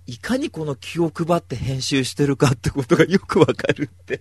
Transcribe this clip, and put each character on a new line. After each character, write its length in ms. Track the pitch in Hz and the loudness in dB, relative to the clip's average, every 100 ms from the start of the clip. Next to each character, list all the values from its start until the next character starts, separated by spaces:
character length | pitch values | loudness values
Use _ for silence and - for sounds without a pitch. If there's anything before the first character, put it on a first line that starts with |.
| - | -12
い 120 | 117 | -10
か 180 | - 262 | -4 -2
に 140 | 311 | -4
こ 140 | 160 | -6
の 100 | 151 | -8
気 240 | 135 - 160 | -8 -6 -2
を 120 | 165 | -2
配 240 | - 165 170 | -2 0 0
っ 20 | |
て 160 | - 123 | -2 -6
編 240 | 117 135 | -4 -4
集 240 | - 139 | -2 -2
し 100 | 127 | -2
て 120 | - 143 | 0 0
る 100 | 139 | 2
か 120 | 139 | 2
っ 80 | 135 | 2
て 120 | - | -2
こ 140 | 139 | -2
と 140 | 131 175 | 2 4
が 80 | |
よ 140 | 156 185 | 4 2
く 200 | - - | 2 4
わ 80 | 139 | 4
か 220 | 113 - | 2 -2
る 160 | - 147 | -2 -6
っ 140 | - | -10
て、 160 | - 123 | -10 -10